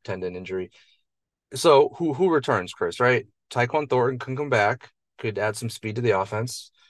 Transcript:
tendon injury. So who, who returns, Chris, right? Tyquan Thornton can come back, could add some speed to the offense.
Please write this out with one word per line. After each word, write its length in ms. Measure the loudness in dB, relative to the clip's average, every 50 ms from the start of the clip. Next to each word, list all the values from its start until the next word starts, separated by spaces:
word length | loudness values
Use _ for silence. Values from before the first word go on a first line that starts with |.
| -12
tendon 320 | -10 -8 -8 -8 -8 -10
injury. 340 | -10 -10 -8 -8 -8 -8 -10 _ _ _ _ _ _ _ _ _ _ _ _ _ _ _ _ -6
So 380 | 0 4 6 8 8 6 4 0
who, 160 | -4 -4 -2 0
who 160 | 0 2 2
returns, 420 | 2 2 2 2 0 0 -2 -4
Chris, 300 | -6 -6 -6 -4 -2 2
right? 260 | 2 2 2 2 -2 _ _ _ _ -6
Tyquan 400 | -2 -2 0 0 0 -2 0 0
Thornton 280 | 2 2 2 2 -2
can 200 | -4 -6 -8 -6
come 120 | -6 -2 0
back, 420 | 2 4 4 2 0 -2 -8 -20 _ _ _ _ _
could 200 | -10 -8 -6 -4
add 200 | -2 -2 -2 -4
some 120 | -4 -8 -10
speed 280 | -8 -8 -8 -8 -6
to 40 | -2
the 160 | 0 2 2
offense. 540 | 2 0 -2 -4 -6 -6 -6 -8 -12 -16 -20 _ _ _